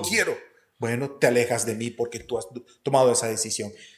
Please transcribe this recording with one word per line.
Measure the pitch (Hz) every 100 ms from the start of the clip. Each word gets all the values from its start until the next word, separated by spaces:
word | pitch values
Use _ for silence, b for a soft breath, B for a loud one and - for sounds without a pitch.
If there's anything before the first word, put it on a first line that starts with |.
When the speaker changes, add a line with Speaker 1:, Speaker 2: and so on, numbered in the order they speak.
Speaker 1:
Ujú. | -
Speaker 2:
quiero". | 220 180 127 - b b -
Bueno, | 117 120 139
te | - 139
alejas | 120 117 117 110
de |
mí | 107 117
porque | 110 120 113
tú | - 117
has | - 123 - b
tomado | - 135 127
esa | 117 117
decisión. | 110 113 - 104 - B